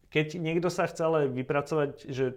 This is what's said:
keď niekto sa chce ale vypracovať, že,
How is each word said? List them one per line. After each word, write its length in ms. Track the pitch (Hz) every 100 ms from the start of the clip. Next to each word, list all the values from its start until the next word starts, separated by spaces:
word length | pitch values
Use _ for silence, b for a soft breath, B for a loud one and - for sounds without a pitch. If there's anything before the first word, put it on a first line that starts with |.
| _
keď 260 | 151 156 180
niekto 320 | 160 165 175
sa 220 | 175 170
chce 100 | -
ale 320 | 160 160 143
vypracovať, 800 | 127 127 143 143 160 143 - -
že, 260 | 127 131